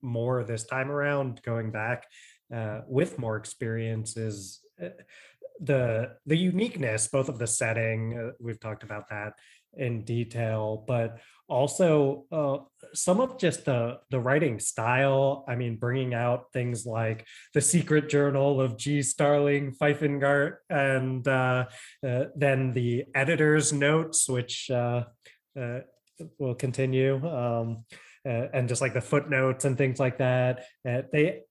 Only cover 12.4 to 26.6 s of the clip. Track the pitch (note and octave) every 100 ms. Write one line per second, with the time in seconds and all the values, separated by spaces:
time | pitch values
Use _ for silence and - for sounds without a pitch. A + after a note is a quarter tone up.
12.4 | C#3+ C#3 - _ - - - F#3+ B3+ -
13.4 | E3+ - - B2 A#2 - - C3 A#2+ D3
14.4 | D#3 G#2+ - - A2+ B2+ C#3 C3+ C#3 C#3
15.4 | - A#2+ A#2+ A2+ A#2+ C3+ B2+ A#2 A#2+ B2
16.4 | - B2+ B2 A#2 A#2 A2+ A2+ A2 - -
17.4 | - D3 - E3+ C#3+ D3+ D3+ C#3+ C#3+ C#3
18.4 | C#3 C3+ C3 A2 C#3+ D3 C3+ - C#3+ D3
19.4 | C#3+ C#3+ C#3 B2+ D3 D3 D3+ C#3+ C#3 C#3+
20.4 | D3 - - D3+ C#3 C3 C3 C3 C3+ C3
21.4 | B2+ B2+ B2 - - - C3 B2 C#3+ D3+
22.4 | C#3 C3+ C3 B2 A#2+ A#2+ - C3+ C#3 D#3
23.4 | D3+ D3+ C3+ C#3+ C#3+ D#3 D#3+ - - B2+
24.4 | A#2+ - - B2 A#2+ A#2+ A2+ - - _
25.4 | _ C#3 A#2+ B2 - _ _ - D#3+ -
26.4 | C3+ A#2+